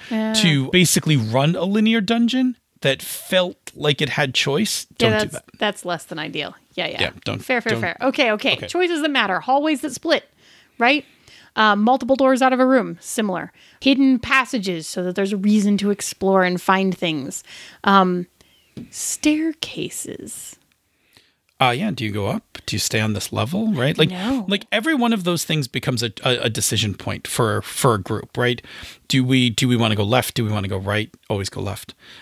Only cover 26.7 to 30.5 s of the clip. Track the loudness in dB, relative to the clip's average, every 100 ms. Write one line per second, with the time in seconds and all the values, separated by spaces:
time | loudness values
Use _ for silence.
26.7 | 0 -2 -4 -6 -8 -6 0 0 0 -6
27.7 | 0 2 2 -2 -6 -6 -2 -2 -2 -8
28.7 | -18 -18 -14 0 2 4 4 4 2 2
29.7 | 4 4 2 2 2 0 -2 -2